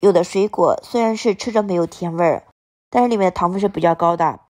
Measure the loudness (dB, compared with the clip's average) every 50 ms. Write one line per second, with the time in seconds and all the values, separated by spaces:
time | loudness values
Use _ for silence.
0 | 4 4 4 4 2 0 -2 -2 -2 -2 0 0 2 2 2 0 -4 -6 -4 -2
1 | 0 0 -2 -2 -2 -2 -2 -2 -4 -2 -2 -2 -2 0 0 -2 -2 -2 -4 -8
2 | -8 -8 -2 0 2 2 0 0 -4 _ _ _ _ _ _ _ _ _ 0 0
3 | 0 2 2 0 0 0 0 0 -2 -2 -2 -2 -4 -2 -4 0 0 0 0 2
4 | 0 0 0 0 0 -2 -2 -6 _ _